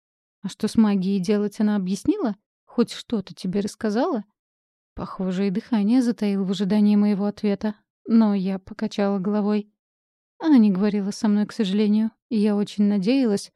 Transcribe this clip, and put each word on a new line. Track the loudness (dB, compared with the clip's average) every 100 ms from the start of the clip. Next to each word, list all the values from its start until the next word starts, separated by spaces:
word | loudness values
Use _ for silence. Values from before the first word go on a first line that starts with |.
| _ _ _ _
«А | -14
что | -6 -2
с | 2
магией | 2 2 0 -2
делать, | 0 0 -2 -2
она | -2 0
объяснила? | -2 -4 -2 -2 -2 -6 _ _ _
Хоть | -2 -2
что-то | -4 -8 -8 -8 -10
тебе | -6 -4
рассказала?» | -4 -6 -4 -2 -2 -4 -8 _ _ _ _ _ _ -14
Похоже, | -12 -6 -4 -2 -2
и |
дыхание | -2 -2 0 2 2
затаил | 2 0 -2 -2
в | -2
ожидании | -2 0 2 4 4
моего | 2 0 -4
ответа. | -4 -4 -2 -4 -8 _ _ 0
Но | 4 4
я | 2 -2 -6
покачала | -10 -10 -8 -2 -2 -2
головой. | -2 -2 0 -2 -4 _ _ _ _ _ _ -4
«Она | 4 6
не | 6
говорила | 4 0 -2 -4
со | -2 0
мной, | 2 0
к |
сожалению. | -2 -2 2 2 2 0 -6 -4
И | 0
я | 0 0
очень | -2 0 2
надеялась, | 2 2 2 2 0 -6